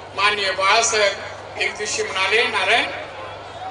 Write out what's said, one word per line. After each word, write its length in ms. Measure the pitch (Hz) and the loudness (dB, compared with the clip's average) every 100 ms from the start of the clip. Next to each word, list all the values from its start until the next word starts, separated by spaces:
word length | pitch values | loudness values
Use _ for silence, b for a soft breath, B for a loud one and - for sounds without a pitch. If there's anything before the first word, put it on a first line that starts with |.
| - - | -10 0
माननीय 360 | 202 208 196 | 0 2 0
बाळासाहेब 640 | 185 190 220 220 220 202 - - - - - | 2 4 6 4 4 2 2 -6 -12 -10 -4
एक 200 | 185 - | -4 -4
दिवशी 260 | 208 - | -4 -4
म्हणाले, 400 | 214 196 190 214 | -2 -2 2 2
"नारायण, 420 | 240 208 185 240 285 - - - - - - - - | 2 0 2 2 2 -6 -10 -10 -12 -12 -12 -12 -10